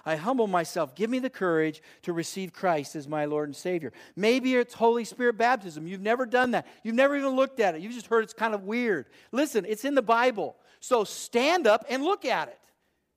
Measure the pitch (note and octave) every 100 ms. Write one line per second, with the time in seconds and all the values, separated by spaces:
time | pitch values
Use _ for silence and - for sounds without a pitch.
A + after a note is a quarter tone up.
0 | D#3 D#3 G3 C4 G#3 F3+ D#3+ F3 C#3+ -
1 | A3 B3+ B3+ - F#3 D#3+ D#3 D3+ - -
2 | - E3 D#3 G3 F#3 - F#3 D#3 C3+ D#3+
3 | C#3 D3+ D3 D3+ D3+ C3+ F3+ F3 C3 -
4 | - - G#3+ B3+ B3+ B3+ A#3+ - A#3 A#3+
5 | A3 - A#3+ G#3+ A#3 B3+ F#3+ D3+ E3 F#3+
6 | G3+ A#3+ B3+ B3 B3+ G3 - - A3 A#3
7 | C#4 C#4+ C4+ C4 C4+ C4 G3 D#3+ G#3 A#3+
8 | - A3+ G#3+ - A3 G#3 F#3+ A#3 A#3 E3
9 | - - _ A#3+ D4+ A3 G3+ G#3+ C4+ C#4
10 | G#3+ A#3 B3+ G#3 C3+ - _ _ - A#3+
11 | F#3+ - - A#3 C#4 F4+ A3+ A3 - C4
12 | D#4 G4+ C4+ F3+ C#3 - _ _ _ _
13 | _